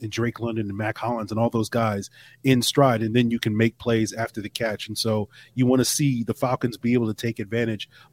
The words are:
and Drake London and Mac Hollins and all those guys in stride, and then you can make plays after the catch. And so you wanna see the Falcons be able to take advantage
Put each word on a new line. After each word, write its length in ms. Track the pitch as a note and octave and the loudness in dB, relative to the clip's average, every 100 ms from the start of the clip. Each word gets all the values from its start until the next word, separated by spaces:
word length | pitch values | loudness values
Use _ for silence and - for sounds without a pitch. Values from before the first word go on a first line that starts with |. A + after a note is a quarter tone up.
and 80 | A2 | -8
Drake 300 | A2 A#2 - | -2 -4 -4
London 280 | A#2 A2+ G2+ | -6 -4 -6
and 80 | G2 | -4
Mac 220 | G#2+ - | -6 -4
Hollins 320 | A2+ A#2 G#2 | -4 -4 -4
and 100 | A2 | 0
all 120 | A#2 | 0
those 180 | A#2 G#2+ | 0 0
guys 400 | A#2+ A2 G2+ - - - - | 0 0 -2 -6 -16 -20 -4
in 200 | C3+ B2+ | 2 2
stride, 400 | - - C3+ A2+ | 4 4 4 4
and 120 | A2 A#2+ | 2 2
then 140 | A#2+ | 2
you 80 | A#2 | 0
can 180 | A2+ G#2+ | 0 2
make 220 | A2+ - | 2 0
plays 340 | A#2+ A2+ G#2+ | 0 0 0
after 300 | A2 A2+ A2+ | -4 -6 -6
the 80 | G2+ | -10
catch. 380 | - A2+ G#2 - | -4 -4 -4 -8
And 100 | G#2+ | -4
so 320 | A2+ G#2+ G2+ - - | 0 0 -2 -10 -10
you 140 | B2+ B2 | 0 4
wanna 180 | C3 A#2 | 4 4
see 380 | - C#3+ B2 | 2 2 0
the 100 | A#2 | -2
Falcons 440 | A2 B2+ B2+ A#2+ A2+ | -2 -2 0 -2 -2
be 160 | A#2 | 0
able 120 | B2 A2 | 2 2
to 80 | |
take 240 | G#2 A#2 A2+ | -2 -6 -6
advantage 540 | G2+ A#2 A#2 G#2 - - - | -6 -2 -2 -4 -8 -18 -6